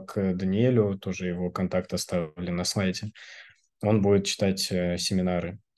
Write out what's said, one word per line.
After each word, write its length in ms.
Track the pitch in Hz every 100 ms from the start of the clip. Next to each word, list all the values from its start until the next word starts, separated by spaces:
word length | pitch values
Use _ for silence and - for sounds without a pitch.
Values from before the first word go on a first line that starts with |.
| -
к 260 | 104 95
Даниэлю, 640 | 90 95 101 127 123 104 98
тоже 300 | 95 90 92
его 240 | 87 90
контакт 420 | - 90 92 -
оставлен 600 | 90 - 90 80 - 90 87
на 80 |
слайде. 480 | - 107 92 92 107 - - - - _ _ -
Он 180 | 104 202
будет 240 | 196 202 196
читать, 440 | - 98 190 -
э, 260 | 90 87 -
семинары. 640 | - 92 92 87 87 104 _